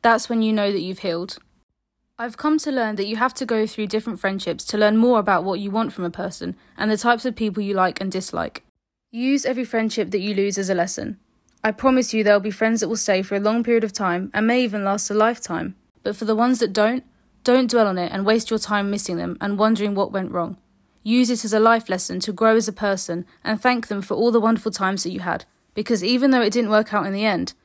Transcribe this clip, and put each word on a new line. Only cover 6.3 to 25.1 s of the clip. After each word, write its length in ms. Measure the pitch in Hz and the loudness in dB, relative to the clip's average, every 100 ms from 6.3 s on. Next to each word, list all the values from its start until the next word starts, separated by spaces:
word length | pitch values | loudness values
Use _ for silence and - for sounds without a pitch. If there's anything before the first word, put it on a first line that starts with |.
| - 175 - _ - | -8 -10 -10 _ -6
and 140 | 214 | -2
the 60 | 214 | 0
types 280 | 240 233 | 2 2
of 120 | 254 233 | 0 -2
people 260 | 220 202 | -4 -2
you 120 | 196 | -4
like 260 | 196 185 - | 0 0 0
and 100 | 196 | -6
dislike. 540 | 190 185 - 82 - _ _ _ _ _ | -4 -4 -4 -6 -8 _ _ _ _ _
Use 340 | 233 254 277 262 | -4 0 0 0
every 180 | 254 | -4
friendship 460 | 240 226 220 226 202 | -2 -2 -2 -2 -2
that 80 | 196 | -2
you 160 | 196 | -2
lose 240 | 196 202 196 | 0 0 0
as 100 | 190 | -2
a 60 | |
lesson. 420 | 185 185 - - 196 _ _ _ _ | 0 -2 -4 -8 -10 _ _ _ _
I 80 | 220 | -4
promise 420 | 214 262 254 247 | 0 2 2 2
you 120 | 220 | 0
there'll 160 | 208 208 | 4 4
be 100 | 202 | 2
friends 300 | 190 226 226 | 0 0 2
that 80 | 196 | 0
will 80 | 220 | -2
stay 260 | - 190 | 0 0
for 140 | 196 202 | 0 0
a 40 | |
long 220 | 208 226 | 0 0
period 220 | 226 233 | 2 2
of 80 | 220 | 0
time 400 | - 190 175 190 | -2 -2 -2 -2
and 140 | 196 220 | 0 2
may 160 | 247 | 2
even 180 | 247 208 | 0 0
last 280 | 196 202 - | -2 -2 0
a 40 | |
lifetime. 640 | 208 220 240 - 170 180 - _ _ | 2 2 0 -6 -4 -6 -10 _ _
But 140 | 196 208 | -6 -4
for 80 | |
the 100 | 220 | -2
ones 240 | 220 240 247 | 2 2 2
that 140 | 226 | 0
don't, 320 | 196 214 254 - _ _ _ | 2 2 0 -8 _ _ _
don't 260 | - 254 247 | 2 4 4
dwell 160 | 240 208 | 4 4
on 120 | 185 | 2
it 120 | 175 | -2
and 160 | 190 196 | -2 2
waste 240 | 220 220 | 2 2
your 80 | 220 | -4
time 320 | 214 208 202 | 0 -2 0
missing 260 | 202 - 170 | -2 -4 -4
them 220 | 175 175 | -6 -6
and 160 | 202 202 | -4 2
wondering 380 | 214 220 208 | 2 2 0
what 160 | 202 196 | 0 -2
went 220 | 196 185 | -2 -4
wrong. 240 | 180 170 - _ _ _ _ | -4 -6 -8 _ _ _ _
Use 260 | 214 240 240 | 0 2 4
it 140 | 240 | 2
as 80 | 220 | 0
a 80 | 214 | 4
life 280 | 226 226 226 | 6 4 0
lesson 300 | 185 - 185 | -4 -4 -4
to 140 | 214 | -6
grow 240 | 180 220 220 | 0 4 4
as 100 | 220 | 2
a 60 | |
person 540 | 185 208 190 - 170 175 _ | -2 -2 -2 -4 -6 -8 _
and 160 | - 214 | -6 0
thank 260 | 254 247 226 | 0 0 -2
them 160 | 202 | -6
for 120 | 190 | -4
all 180 | - 233 | 0 2
the 80 | 233 | 4
wonderful 320 | 220 226 220 | 2 0 -2
times 320 | - 190 196 | -2 -2 -2
that 80 | 175 | -4